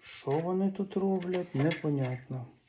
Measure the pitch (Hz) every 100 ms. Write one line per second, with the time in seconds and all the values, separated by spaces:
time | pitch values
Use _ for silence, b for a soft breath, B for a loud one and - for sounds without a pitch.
0 | - - 139 151 170 185 196 196 190 196
1 | 196 190 180 180 175 135 151 165 151 143
2 | 127 127 - 131 120 -